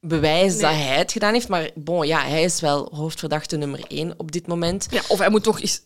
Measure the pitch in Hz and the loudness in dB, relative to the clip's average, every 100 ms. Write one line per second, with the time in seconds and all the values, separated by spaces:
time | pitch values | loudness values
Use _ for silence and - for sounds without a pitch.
0 | 165 160 151 165 190 160 156 156 135 139 | -2 2 4 4 4 4 2 2 2 0
1 | 185 220 208 233 233 180 156 160 151 175 | 0 0 0 0 0 -2 -2 -6 -2 0
2 | 151 160 135 160 175 - 156 143 - 151 | 2 2 2 2 2 2 0 0 -2 -6
3 | 160 - 156 151 - 151 143 139 - 147 | -8 -6 -4 -4 -4 -4 -4 -6 -8 -8
4 | 170 170 160 170 175 170 170 190 - - | -6 -8 -8 -8 -4 -2 -2 -2 -2 -4
5 | - 196 190 214 220 208 - - | 0 2 4 4 2 0 -2 -4